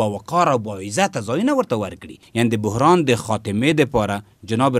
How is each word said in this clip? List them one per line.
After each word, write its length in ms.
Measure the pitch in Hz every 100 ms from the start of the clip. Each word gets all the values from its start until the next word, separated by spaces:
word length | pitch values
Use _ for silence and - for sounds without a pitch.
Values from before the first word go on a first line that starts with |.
باوقاره 540 | 107 101 - - 165 131
او 60 | 107
باعزته 560 | 98 101 110 190 135 104
ځایونه 300 | 143 247 277
ورته 220 | 233 113
ورکړي. 320 | 95 - - - - 117
یعنې 120 | 120 110
د 100 | 107
بحران 400 | 113 147 180 139
د 100 | 113 110
خاتمې 460 | 107 104 101 139 156
دپاره 420 | 131 117 101 101 101 _ 98
جناب 240 | 113 135 123